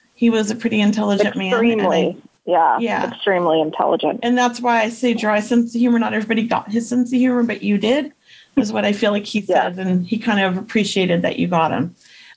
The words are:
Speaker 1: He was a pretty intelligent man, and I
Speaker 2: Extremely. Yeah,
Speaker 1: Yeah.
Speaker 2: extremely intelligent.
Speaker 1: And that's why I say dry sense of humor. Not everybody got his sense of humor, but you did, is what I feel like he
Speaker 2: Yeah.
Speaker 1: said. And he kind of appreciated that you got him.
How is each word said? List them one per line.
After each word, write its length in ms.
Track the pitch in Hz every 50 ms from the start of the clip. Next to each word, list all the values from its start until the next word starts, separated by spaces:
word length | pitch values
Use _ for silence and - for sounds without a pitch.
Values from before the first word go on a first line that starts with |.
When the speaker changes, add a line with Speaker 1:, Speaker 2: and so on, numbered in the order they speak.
| _ _ _
Speaker 1:
He 140 | - 240 233
was 200 | 226 220 214 208
a 60 | 220
pretty 240 | 233 - 233 226 214
intelligent 540 | 208 208 208 214 214 208 202 196 208 208 -
man, 180 | 196 190 185 240
and 280 | 226 226 240 226 214
I 20 | 196
Speaker 2:
Extremely. 320 | 180 156 165 143 123 - - - - _ _ -
Yeah, 340 | - 175 165 165 147 120 233
Speaker 1:
Yeah. 280 | 233 220 202 185 - -
Speaker 2:
extremely 500 | - - - 208 190 175 175 165 160 160
intelligent. 580 | 156 156 - - 151 143 165 165 - 151 - - -
Speaker 1:
And 120 | 240 247
that's 220 | 247 247 240 240 233
why 220 | 240 240 233 226
I 80 | 214 220
say 240 | 226 - - 240 226
dry 260 | 226 220 214 208 208
sense 360 | 208 - 247 240 233 233 -
of 40 | 233
humor. 200 | 247 247 233 233
Not 140 | 233 214 214
everybody 340 | 220 214 220 226 226 226
got 240 | 233 226 - - -
his 180 | 208 233 233 -
sense 200 | 240 254 240 233 262
of 40 | 247
humor, 240 | 254 254 247 247 233
but 180 | 233 202 -
you 160 | - 202 208
did, 340 | 196 208 214 254 294 269 294 - _ _ _ - - - _ -
is 160 | - - 208 220
what 120 | 214 202
I 80 | 208 208
feel 180 | 202 233 208
like 140 | 208 202 202
he 140 | - - 208
Speaker 2:
Yeah. 300 | 196 - 180 147 - 175
Speaker 1:
said. 60 | 180 190 190
And 220 | 185 180 180 175
he 100 | - 226
kind 220 | 226 - 233 208 202
of 180 | 196 190 180
appreciated 640 | 190 190 - - 226 202 - - 196 185 180 170 175
that 160 | 180 - -
you 100 | - 170
got 240 | 175 180 165 165 156
him. 220 | - 104 151 175 - _ _ - - - - - -